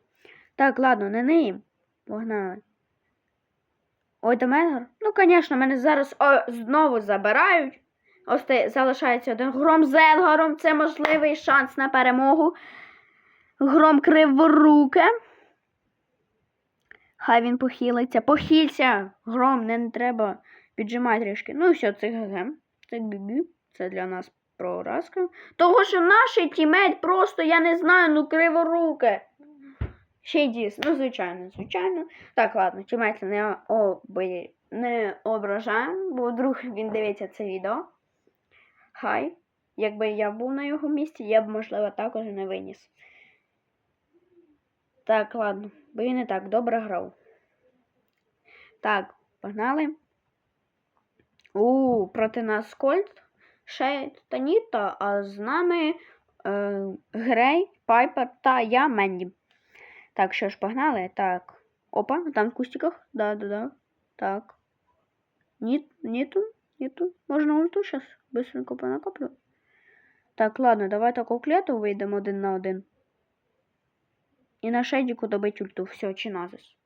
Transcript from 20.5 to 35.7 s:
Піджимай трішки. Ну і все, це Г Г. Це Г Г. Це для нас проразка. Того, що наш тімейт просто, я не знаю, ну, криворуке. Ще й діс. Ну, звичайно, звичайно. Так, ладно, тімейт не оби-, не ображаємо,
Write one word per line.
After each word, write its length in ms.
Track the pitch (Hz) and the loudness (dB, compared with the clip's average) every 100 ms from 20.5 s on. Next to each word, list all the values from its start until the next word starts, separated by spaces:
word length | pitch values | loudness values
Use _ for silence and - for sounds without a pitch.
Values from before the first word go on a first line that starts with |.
| - _ - | -20 _ -10
Піджимай 440 | 202 240 247 220 | -6 -2 0 -2
трішки. 340 | 208 208 - | -2 -8 -8
Ну 140 | 285 359 | 0 2
і 40 | |
все, 220 | 320 214 | 2 0
це 160 | 202 214 | -2 -6
Г 180 | 226 208 | -6 -8
Г. 240 | 196 220 311 _ _ - | -8 -8 -12 _ _ -14
Це 100 | 233 | -10
Г 180 | 220 202 | -8 -10
Г. 260 | 202 262 339 _ _ | -6 -6 -6 _ _
Це 160 | - 185 | -12 -10
для 160 | 185 185 | -8 -8
нас 260 | 185 185 _ _ - | -8 -12 _ _ -10
проразка. 720 | 180 180 - 285 - 381 359 - - - | -8 -6 -6 -6 -6 -6 -6 -8 -8 2
Того, 280 | 349 427 | 4 4
що 180 | 403 381 | 4 2
наш 480 | 349 427 494 440 330 - | 4 6 4 2 0 2
тімейт 460 | 311 359 381 - | 2 4 4 0
просто, 420 | 330 370 415 - | 0 2 2 0
я 160 | 320 339 | 2 4
не 180 | 339 339 | 4 2
знаю, 360 | 349 359 330 | 4 4 6
ну, 140 | 302 302 | 2 2
криворуке. 1040 | 320 330 320 320 339 330 285 233 190 - _ 294 294 277 269 - - _ _ | 2 2 2 0 0 0 0 0 0 -8 _ -20 _ -18 -10 -10 -12 _ _
Ще 220 | - 320 | -4 0
й 40 | 277 | 0
діс. 320 | 233 208 220 277 | -2 -6 -4 -2
Ну, 100 | 285 | -2
звичайно, 540 | 262 254 180 180 185 | -2 -4 -8 -8 -14
звичайно. 560 | - 214 370 381 349 311 - - - | -14 -8 -4 -4 -4 -8 -16 -8 -2
Так, 200 | 220 220 | 0 0
ладно, 280 | 185 190 | -2 -4
тімейт 380 | 196 233 214 220 | -6 -2 -2 -4
не 340 | 196 208 214 185 - | -4 -2 -2 -4 -2
оби-, 840 | 220 202 180 - 190 185 180 - _ - | 0 0 -2 -8 -6 -6 -6 -12 _ -12
не 480 | 214 247 233 208 - | -6 -4 -2 -4 -6
ображаємо, 920 | 220 220 202 208 220 | -4 -4 -4 -6 -4